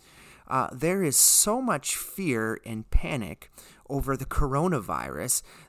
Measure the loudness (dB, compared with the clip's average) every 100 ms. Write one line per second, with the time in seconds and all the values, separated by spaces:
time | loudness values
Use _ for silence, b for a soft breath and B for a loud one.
0 | B B B B -6 -2 -2 -2 0 2
1 | 2 4 6 6 4 2 0 -2 -2 -6
2 | -6 -4 -2 0 -2 -4 -8 -10 2 2
3 | 4 -4 -6 -10 -18 B B B -8 -4
4 | -2 -4 -2 0 2 2 2 0 -2 -6
5 | -6 -6 -4 -4 B B